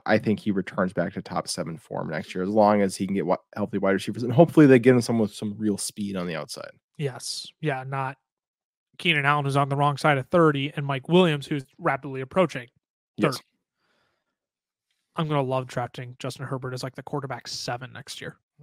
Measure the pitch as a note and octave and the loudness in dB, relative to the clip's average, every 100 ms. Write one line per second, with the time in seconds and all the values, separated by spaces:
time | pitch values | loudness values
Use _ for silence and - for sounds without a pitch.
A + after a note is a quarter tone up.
0 | - G#2+ A2+ G2+ A2 G2 F2+ - F#2 F#2 | 0 2 2 -2 0 -2 -2 -2 -2 0
1 | F2 F#2 - E2+ - - E2 D#2+ - - | -4 -4 -6 -6 -4 -6 -8 -10 -10 -8
2 | F#2 D#2 - F#2 F#2 A2 G#2 G#2 G2 - | -6 -8 -8 -6 0 4 6 6 2 -2
3 | F#2+ G2 D#2+ - _ - G2+ G2+ G2 G2 | -4 -2 -2 -2 _ -6 -4 -2 0 0
4 | - G#2+ A#2+ A#2+ D#3+ - D3 B2+ A#2+ B2+ | -2 -6 2 6 6 8 8 8 6 4
5 | A2+ A#2 G#2 - G#2+ G#2 G#2+ G2 - - | 2 0 -2 -4 -10 -4 -4 -2 -6 -8
6 | G2+ F#2+ F2 D#2 B2+ - - - _ - | -8 -6 -6 -6 -8 -12 -14 -18 _ -8
7 | C#3+ B2 - - - - D3+ C3 C3 C3+ | -8 -8 -12 -12 -14 -8 -6 -6 -6 -6
8 | C3 C#3 _ _ _ _ _ _ _ - | -6 -10 _ _ _ _ _ _ _ -4
9 | F3+ D3+ C#3 D3 C#3 C#3 C#3 C#3 C#3+ C#3 | 0 2 4 2 2 0 0 2 0 2
10 | D#3 C#3 - F3+ D#3+ C#3 C#3+ - C#3 C3+ | 2 2 2 4 4 4 -2 -4 -6 -6
11 | C3 F3 F3+ D3 C3 D3 C3 - E3+ C3+ | 2 4 4 2 -4 -6 -8 -4 -2 -2
12 | C#3+ C3 C3 F#3 E3+ C3 A#2+ _ _ _ | -4 -10 -4 0 0 -2 -12 _ _ _
13 | _ - D3+ B2+ - _ _ _ _ _ | _ -2 -2 -2 -10 _ _ _ _ _
14 | _ _ _ _ _ _ _ _ _ _ | _ _ _ _ _ _ _ _ _ _
15 | _ - D#3 D3 C3 C3 B2 - A#2+ - | _ -6 -2 0 0 -2 -4 -6 -8 -10
16 | B2 B2 C3+ - C3 C3+ B2+ B2+ C3 C3 | -14 -12 -12 -10 -8 -8 -8 -8 -10 -12
17 | - D3 C3+ A#2+ - - - A#2+ B2+ A2+ | -10 -8 -8 -10 -12 -10 -8 -10 -10 -16
18 | - - D#3+ - _ _ | -16 -14 -14 -16 _ _